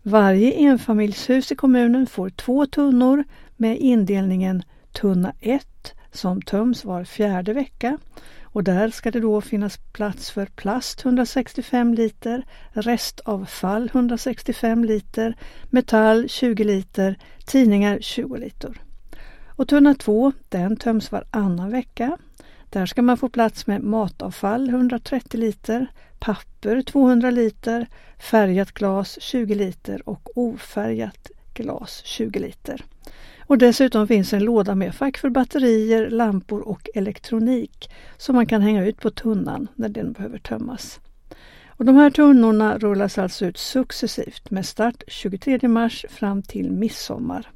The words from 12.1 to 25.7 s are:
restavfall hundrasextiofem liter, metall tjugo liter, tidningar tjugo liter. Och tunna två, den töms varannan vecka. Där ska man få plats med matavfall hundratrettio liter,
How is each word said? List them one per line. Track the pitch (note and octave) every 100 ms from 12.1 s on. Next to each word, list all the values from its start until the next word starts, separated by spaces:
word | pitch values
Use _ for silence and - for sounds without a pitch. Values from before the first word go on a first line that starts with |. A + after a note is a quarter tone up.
| - A#3 B3 - - -
restavfall | - A3 A#3 - - - G3+ F#3+ - F#3 G#3 A#3
hundrasextiofem | B3+ A#3+ A#3 C4+ A#3+ - - A3+ A3+
liter, | A3+ G#3+ - - A3+ A3+ - - -
metall | B3+ B3+ A3 A3 A3+ B3
tjugo | - B3 G#3
liter, | G#3+ G3 F#3+ - G3 G3 - - -
tidningar | C4+ A#3 G3+ G3+ G3+
tjugo | - - C4 A#3+
liter. | A#3+ - - A#3 - - - - - - -
Och | - C4
tunna | C#4+ C#4+ C#4
två, | - G#3+ C4+ - -
den | F#3 F3+ A3
töms | A#3 A3 -
varannan | G3+ - A3 G3 F3 F#3+
vecka. | B3 B3+ - A#3+ F4 - - - - -
Där | G3 F3+
ska | -
man | B3 B3
få | C4
plats | A#3+ A3+ - -
med | G3+
matavfall | G#3 A3 G3 - - - G3+ A#3 C4
hundratrettio | B3 B3 A#3+ - C4 - A3+
liter, | A3+ G3+ -